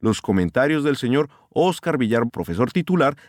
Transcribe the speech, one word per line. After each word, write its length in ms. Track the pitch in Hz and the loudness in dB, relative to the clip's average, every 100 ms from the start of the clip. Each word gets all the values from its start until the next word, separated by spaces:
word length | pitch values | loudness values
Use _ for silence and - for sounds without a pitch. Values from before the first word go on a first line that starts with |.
los 200 | 113 104 | -2 -2
comentarios 600 | - 98 90 123 143 156 | 0 0 0 0 0 0
del 140 | 147 135 | 0 -2
señor 320 | 123 135 151 _ _ | 0 0 0 _ _
Oscar 480 | - 175 175 170 151 | 0 0 0 -2 0
Villar, 320 | 113 117 120 | 2 2 0
profesor 440 | - 87 87 123 | -4 -6 -2 -2
titular 420 | 185 170 180 135 - | 0 0 2 0 -2